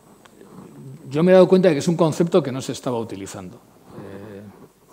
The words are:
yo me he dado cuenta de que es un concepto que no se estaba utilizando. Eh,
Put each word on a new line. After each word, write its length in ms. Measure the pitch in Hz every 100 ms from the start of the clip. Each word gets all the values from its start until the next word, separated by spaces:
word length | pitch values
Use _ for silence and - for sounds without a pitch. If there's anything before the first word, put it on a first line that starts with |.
| _ - - - - - - - 135 131 135
yo 120 | 139
me 80 | 180
he 20 |
dado 140 | 185 180
cuenta 200 | 190 185
de 60 |
que 60 | 143
es 80 | 156
un 80 | 165
concepto 440 | 165 - 170 190
que 100 | 135
no 100 | 131
se 100 | 123
estaba 240 | 123 139 120
utilizando. 580 | 110 98 95 104 92 -
Eh, 840 | _ _ - - 101 98 104 101 104 92 - _ _